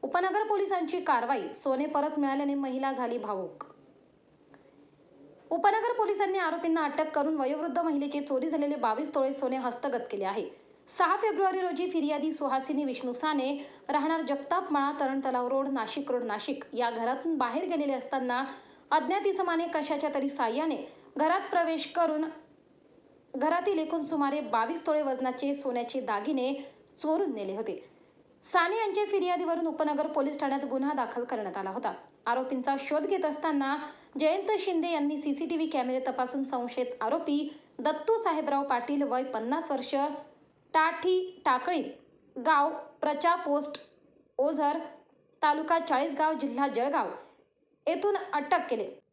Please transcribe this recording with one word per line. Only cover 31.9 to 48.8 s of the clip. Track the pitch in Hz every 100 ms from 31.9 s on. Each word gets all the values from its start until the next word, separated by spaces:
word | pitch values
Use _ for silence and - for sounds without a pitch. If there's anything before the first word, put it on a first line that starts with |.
| 180 - - -
आरोपींचा | 240 254 269 247 277
शोध | - 302 302
घेत | 381
असताना | 320 294 330 285 269 294 294 - - -
जयंत | 302 359 381 427
शिंदे | 392 339 339
यांनी | 330 285 294
सीसीटीव्ही | 294 285 330 330 320
कॅमेरे | 294 247 254 262
तपासून | 254 254 277
संशयित | 269 254 240 254 247 -
आरोपी | 226 311 330 285 294 - - -
दत्तू | 254 311 302 453
साहेबराव | 440 370 302 277
पाटील, | 277 247 240 285
वय | 277 254
पन्नास | 262 220 226 294 311
वर्ष, | 269 247 269 285 - - - - _ _
टाठी | 320 320 339 349 370 370 -
टाकळी, | - 254 254 349 - - - _ _ -
गाव | 247 302 285 311 - -
प्रचा, | 302 294 339 349
पोस्ट | 349 285 285 - - _ _ _ _ -
ओझर, | 277 302 285 320 320 - - _ _ _
तालुका | 302 294 311 330
चाळीसगाव, | 330 269 311 285 311
जिल्हा | - 285 233 277
जळगाव | 220 254 294 208 - - _ _ _ _ _ -
येथून | 349 403 403 -
अटक | 302 294 349 330
केले. | 226